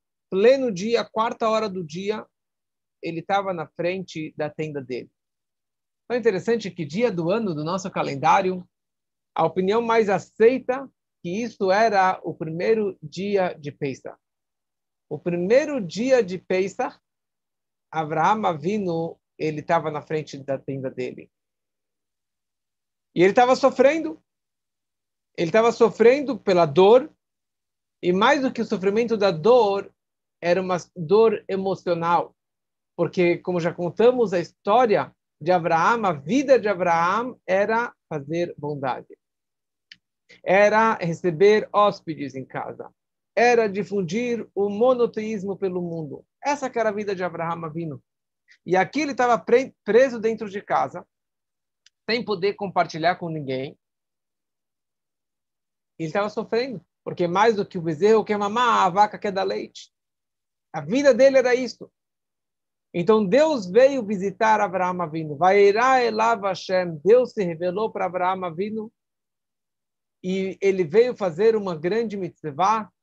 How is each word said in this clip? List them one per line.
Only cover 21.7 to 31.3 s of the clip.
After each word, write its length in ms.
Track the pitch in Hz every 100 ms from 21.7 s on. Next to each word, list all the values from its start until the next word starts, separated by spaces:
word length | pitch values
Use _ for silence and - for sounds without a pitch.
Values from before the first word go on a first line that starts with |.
| _ _ _ _ _ _ _ _ _ _ _ _ _ _ -
E 80 |
ele 100 | 185
tava 220 | 202 247 254
sofrendo. 680 | 262 - 262 320 311 - _ _ _ _ _ _ _ _ _ _ _ -
Ele 160 | 170
tava 200 | 220 233
sofrendo 640 | 226 220 - 226 277 269 220
pela 280 | - 180 165
dor, 440 | 143 196 240 302 _ _ _ _ _ _ _ _ _
e 100 | 175
mais 300 | 185 226 294
do 100 | 262
que 80 | 254
o 40 | 220
sofrimento 520 | 196 190 208 240 220
da 140 | 196
dor, 600 | 160 190 247 208 196 196 _ _ _ _ _
era 220 | 170 180
uma 160 | 185 180 - 185
dor 480 | 156 208 226